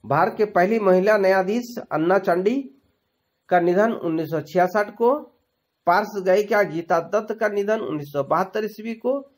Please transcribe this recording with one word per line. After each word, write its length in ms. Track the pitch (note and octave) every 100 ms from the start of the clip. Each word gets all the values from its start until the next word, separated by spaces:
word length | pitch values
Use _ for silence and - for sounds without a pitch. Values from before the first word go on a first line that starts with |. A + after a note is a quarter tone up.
| G#2+
भारत 280 | C#3+ F#3+ -
के 60 |
पहली 340 | G#3 F3+ F#3 A3+
महिला 380 | G3 F#3 G3 G#3+
न्यायाधीश 580 | F#3+ F#3+ F#3 A#3 A#3+ - -
अन्ना 260 | D#3 E3 F#3+
चंडी 520 | G3 F3 F#3+ C4+ C4+ _ _ _ _ _ _ _ _
का 120 | F3+
निधन 320 | E3+ F3+ A3+
उन्नीस 380 | - E3+ D#3+ D#3
सौ 100 | D#3
छियासठ 540 | C#3+ F#3 F3+ A3 G#3
को। 240 | - A#3 D4 - _ _ _ _ _ -
पार्श्व 380 | F3+ G#3 G#3
गायिका 380 | F#3 F#3+ G#3 G#3+
गीता 380 | F#3 D#3 E3+ E3+
दत्त 360 | E3+ G#3 A3 A3
का 80 | G#3+
निधन 320 | G3+ G3+ A3
उन्नीस 320 | - D3+ C#3+
सौ 120 | C#3+
बहत्तर 400 | C3+ D#3 F#3+ A3
ईस्वी 300 | G#3+ G#3+ A3
को। 360 | A3+ B3 C#4 C#4